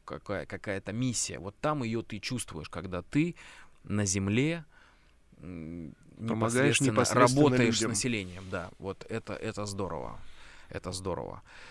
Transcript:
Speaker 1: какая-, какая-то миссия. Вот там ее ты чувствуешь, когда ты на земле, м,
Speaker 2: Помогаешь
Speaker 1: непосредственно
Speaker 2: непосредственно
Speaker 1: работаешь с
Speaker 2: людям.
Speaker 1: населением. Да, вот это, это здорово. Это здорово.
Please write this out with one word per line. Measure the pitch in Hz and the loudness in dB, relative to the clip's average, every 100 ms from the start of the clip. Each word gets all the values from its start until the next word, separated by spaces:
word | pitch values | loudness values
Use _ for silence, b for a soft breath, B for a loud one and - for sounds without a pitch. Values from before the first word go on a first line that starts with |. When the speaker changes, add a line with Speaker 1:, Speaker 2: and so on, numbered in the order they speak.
| - | -12
Speaker 1:
какая-, | 71 - 95 73 | -10 -6 -6 -6
какая-то | 98 - 98 - | -8 -6 -6 -4
миссия. | 107 127 117 - - | -2 0 0 -2 -4
Вот | 87 - | -10 -4
там | 151 151 | -2 0
ее | 117 113 | 0 -2
ты | 107 107 | -4 -8
чувствуешь, | - 123 - 78 78 | -6 -6 -6 -10 -10
когда | 87 92 90 | -8 -6 -6
ты | 87 143 170 165 B B B B | 0 2 2 -2 B B B B
на | - 104 101 | -4 0 2
земле, | 98 98 107 143 170 156 b b b b b _ - | 2 2 4 2 0 -8 b b b b b _ -16
м, | 78 87 78 85 80 - - - | -12 -10 -10 -10 -12 -14 -20 -10
Speaker 2:
Помогаешь | 110 110 113 120 139 - | -4 0 2 4 4 4
Speaker 1:
непосредственно | 135 | 4
Speaker 2:
непосредственно | 113 120 120 123 131 | 4 4 8 8 8
Speaker 1:
работаешь | 147 127 117 110 | 8 8 6 4
с | |
Speaker 2:
людям. | 113 | 2
Speaker 1:
населением. | 104 127 113 92 87 95 | 2 0 0 -2 -8 -6
Да, | 92 87 - | -6 -6 -8
вот | 95 95 - | -8 -8 -8
это, | 113 - | -8 -6
это | 95 110 101 104 | -6 -6 -6 -6
здорово. | 101 95 80 58 55 B B B B B | -4 -4 -4 -6 -8 B B B B B
Это | - 90 | -8 -6
здорово. | 92 95 87 52 50 B B B | -4 -2 -4 -4 -10 B B B